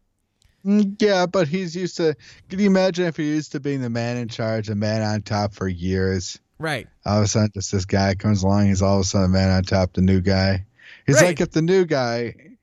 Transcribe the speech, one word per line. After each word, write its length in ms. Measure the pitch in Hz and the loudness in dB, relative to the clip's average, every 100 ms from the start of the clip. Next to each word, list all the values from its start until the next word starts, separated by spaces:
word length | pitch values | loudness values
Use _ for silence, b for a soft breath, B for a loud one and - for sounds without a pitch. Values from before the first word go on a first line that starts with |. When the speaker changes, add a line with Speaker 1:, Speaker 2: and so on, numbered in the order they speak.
| _ _ _ _ _ _ | _ _ _ _ _ _
Speaker 1:
Mm, 360 | 196 208 196 202 | 0 0 0 0
yeah, 260 | 208 185 180 | 2 2 2
but 220 | 196 151 | 0 0
he's 280 | 190 180 175 | -2 -6 -6
used 200 | 175 - | -6 0
to, 180 | 160 143 B B - | 0 -2 B B -10
could 120 | 190 | 0
you 60 | 202 | 4
imagine 400 | 190 190 175 175 | 4 2 0 -2
if 100 | 156 | -2
he 80 | |
used 280 | 151 151 147 | -2 -2 -4
to 80 | 151 | -6
being 220 | 143 139 | -4 -4
the 80 | 120 | -4
man 260 | 117 120 120 | -4 -4 -4
in 120 | 117 | -8
charge, 400 | - 110 110 104 | -6 -4 -2 -2
the 60 | |
man 280 | 104 107 110 | -2 -2 -2
on 200 | 107 107 | -2 -4
top 300 | - 104 104 | -2 -2 -2
for 160 | - 95 | -4 -6
years? 680 | 87 90 95 95 95 92 - _ - | -4 -2 0 0 -2 -4 -12 _ -10
Speaker 2:
Right. 300 | 156 131 - _ | -6 -6 -8 _
Speaker 1:
All 140 | - 107 | 0 2
of 60 | |
a 20 | 101 | 2
sudden, 240 | 110 107 | 2 0
just 200 | 98 - | -2 -4
this 120 | 101 | -4
guy 300 | 95 98 98 | -2 0 0
comes 280 | 95 107 101 | 0 0 0
along. 240 | 95 101 101 | 2 2 2
He's 140 | 95 | 2
all 140 | 98 98 | 2 2
of 40 | |
a 20 | |
sudden 280 | 92 101 92 | 0 0 2
the 60 | 95 | 2
man 120 | 95 | 2
on 140 | 92 | 2
top, 280 | 92 98 90 | 0 0 0
the 80 | - | 0
new 200 | 92 95 | 2 2
guy. 440 | 90 95 95 95 - B B B - | 2 2 0 -2 -6 B B B 2
He's 100 | 269 | 4
Speaker 2:
Right. 100 | 180 | 4
Speaker 1:
like 140 | 165 | 2
if 80 | 175 | -2
the 100 | 160 | 0
new 240 | 165 190 | 2 2
guy 500 | 175 143 120 117 117 - - 254 | 2 0 0 -2 -6 -10 -20 -20